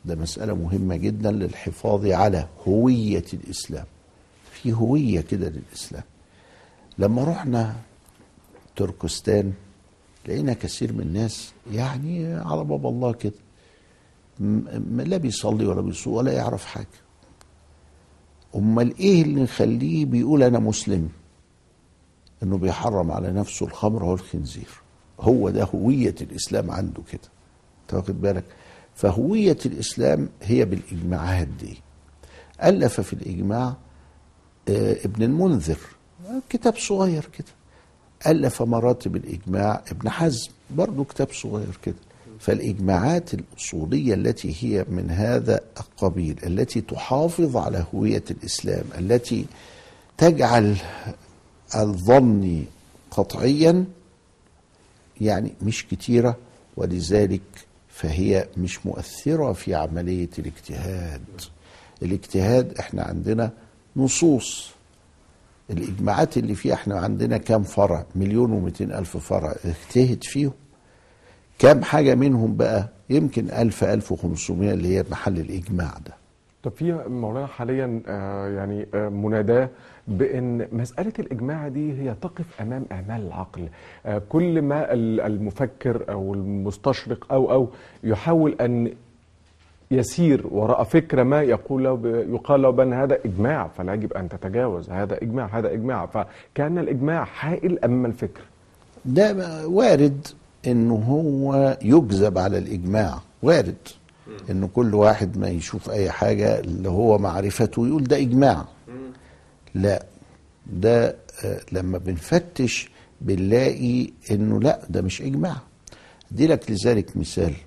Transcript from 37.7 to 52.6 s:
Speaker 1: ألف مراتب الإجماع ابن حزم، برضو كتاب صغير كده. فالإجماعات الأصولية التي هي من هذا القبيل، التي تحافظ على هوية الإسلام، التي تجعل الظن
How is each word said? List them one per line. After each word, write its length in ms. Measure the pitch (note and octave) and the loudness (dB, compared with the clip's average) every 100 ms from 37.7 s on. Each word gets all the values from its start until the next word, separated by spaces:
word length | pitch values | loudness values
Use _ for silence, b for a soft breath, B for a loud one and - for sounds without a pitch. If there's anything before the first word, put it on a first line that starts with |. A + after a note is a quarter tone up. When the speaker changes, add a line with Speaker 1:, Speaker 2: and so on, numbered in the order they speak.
| b b b b _ - | b b b b _ 2
Speaker 1:
ألف 340 | D#3+ C3 - | 2 2 0
مراتب 540 | A#2 A2+ A#2+ B2 - F2 | 0 2 2 2 -2 -6
الإجماع 640 | - F2 F#2 F#2+ G2+ G#2+ - | -8 -10 -4 -2 0 -2 -6
ابن 180 | - A2 | -8 -6
حزم، 420 | A#2 E3 A#2+ - - - | -2 -2 -2 -8 -16 -8
برضو 320 | C3+ G3+ C#3 | -2 -2 -2
كتاب 240 | C#3 - C#3 | -6 -4 -4
صغير 480 | - A2+ G#2+ G#2 F#2+ | -4 -8 -6 -8 -8
كده. 120 | - F2 - b A2+ G#2+ | -10 -10 -14 b -20 -6
فالإجماعات 920 | - G#2 A2+ G2 F#2+ F2+ A#2+ F3 F3 | -2 0 -2 -2 0 2 2 0 -2
الأصولية 800 | - - - - E2+ D#2 C3+ C3+ | -8 -10 -14 -10 -6 -4 -2 0
التي 420 | F#2+ G#2+ A#2 F2+ D#2+ | 0 0 -2 -6 -6
هي 260 | A#2+ G#2 - | -4 -2 -2
من 220 | F2+ F2+ | -4 -4
هذا 480 | F2 A2 B2 A2+ G#2 - - | -2 0 0 0 0 -2 -14
القبيل، 600 | - - G2 F2 E2 C#2 | -18 -2 -2 0 -4 -6
التي 380 | F2 F#2 B2 A#2 | -4 -2 -2 -4
تحافظ 760 | - - - C3 E3 E3+ E3 A#2+ | -6 -10 -2 0 0 2 0 0
على 280 | - F#2+ E2+ G#2 | -2 -4 -4 -2
هوية 280 | G#2+ G#2+ - | 0 0 -4
الإسلام، 520 | - D2+ - G2 F#2 E2+ - | -10 -8 -6 -4 -4 -6 -6
التي 480 | F2+ A#2+ A#2+ A2 G2+ B B B B B B - | 2 2 2 -4 -6 B B B B B B 4
تجعل 580 | E3 D3+ A#2+ A#2+ G#2 G2 B B B - - - _ _ - - | 4 6 4 6 4 2 B B B -16 -20 -20 _ _ -6 -2
الظن 920 | G#2+ F#2 F#2 C3 B2+ G#2 F#2+ E2 | 0 0 6 8 8 4 2 -2